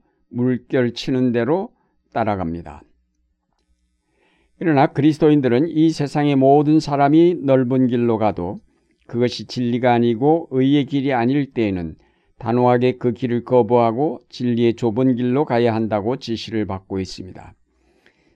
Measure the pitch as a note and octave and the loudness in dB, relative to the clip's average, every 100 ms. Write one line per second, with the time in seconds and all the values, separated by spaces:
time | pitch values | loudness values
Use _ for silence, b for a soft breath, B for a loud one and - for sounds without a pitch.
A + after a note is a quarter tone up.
0 | _ _ _ A#2+ B2+ B2 - C3+ A#2+ A#2 | _ _ _ -4 -2 -2 -2 0 0 -2
1 | - B2+ B2+ A#2 A#2 F3 A3 _ _ _ | -4 -2 0 0 0 -2 -4 _ _ _
2 | _ B2+ G#2+ G2 E2+ E2+ D#2+ D2 _ _ | _ -6 -4 -4 -4 -8 -12 -18 _ _
3 | _ _ _ _ _ _ _ _ _ _ | _ _ _ _ _ _ _ _ _ _
4 | _ _ _ _ _ - F#3 C#3+ D#3 - | _ _ _ _ _ -6 0 2 2 2
5 | D3 D3 D#3 D3 C3 A#2+ E3 D#3 D#3+ D#3 | 2 4 4 4 4 2 0 2 0 0
6 | C#3 D3+ D3 C#3 C3+ C#3+ D3 D#3 D3 C#3+ | -4 -2 0 2 4 4 4 2 0 0
7 | C#3 D#3+ E3+ F3+ C#3 C3 B2 C3 B2+ B2 | 4 4 4 2 0 2 2 0 0 2
8 | A#2+ A2 G#2+ F2+ F2 F#2+ _ _ _ _ | 0 0 0 -2 -8 -10 _ _ _ _
9 | _ A#2 B2 - G#2+ B2+ A#2+ A#2+ B2 A#2+ | _ -2 -2 -4 -12 -6 -4 0 0 2
10 | A#2+ A2+ C#3+ E3 - C3 C3 D3 C3+ C#3 | 2 0 2 0 0 0 2 2 0 -4
11 | C3+ B2+ A#2+ C#3+ C3+ B2 G#2+ F#2+ E2 D#2+ | -2 -2 0 -2 -2 -2 -2 -2 -8 -12
12 | _ _ _ _ A#2 A#2+ B2 B2 B2+ B2+ | _ _ _ _ -4 2 2 2 0 0
13 | B2 A2+ B2+ A#2+ A#2 B2+ A2 A#2+ A#2 A2+ | -4 -2 -4 -4 0 0 2 2 2 0
14 | D#3 B3 _ - B2 A#2 A#2 A2 A#2+ A2+ | -4 -6 _ -8 -4 0 0 0 -4 0
15 | C3 A#2+ B2 B2+ D#3 A#2+ A#2 A2 A2 G#2+ | 0 0 -2 -2 0 0 0 0 -2 -4
16 | G2+ C3+ - A2 - A2 G2 F#2+ - G2 | -4 -6 -6 -10 -6 -6 -6 -8 -8 -8
17 | F#2+ - F#2+ - - - _ _ _ _ | -8 -12 -18 -18 -20 -20 _ _ _ _
18 | _ _ _ | _ _ _